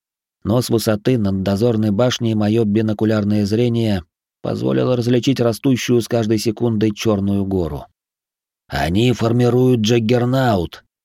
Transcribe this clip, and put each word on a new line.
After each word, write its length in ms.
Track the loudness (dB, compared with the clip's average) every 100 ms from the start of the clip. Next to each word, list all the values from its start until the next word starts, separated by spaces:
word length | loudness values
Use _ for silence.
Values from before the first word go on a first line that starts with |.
| _ _ _ _
но 180 | -2 0
с 80 | 0
высоты 480 | 0 0 -2 0 0
над 260 | 0 -2
дозорной 480 | -2 0 0 0 0
башней 440 | 0 0 -2 -2
мое 300 | 0 0 2
бинокулярное 840 | 2 0 0 0 0 0 0 0 0
зрение 580 | 0 0 0 0 -2 -6 _ _ _
позволило 540 | -8 -4 -2 0 0 0
различить 440 | 0 0 2 0
растущую 600 | 0 0 0 0 2 0
с 60 | 2
каждой 300 | -2 0 0
секундой 520 | -2 -2 -2 0 0
черную 520 | 0 -2 0 0 -2
гору. 420 | -2 -2 -2 -6 -12 _ _ _ _ _ _ _ _
"Они 440 | -4 -2 2 2
формируют 680 | 2 0 2 2 4 4 2
джаггернаут", 1040 | 2 2 2 0 0 0 2 0 -2 -8 _ _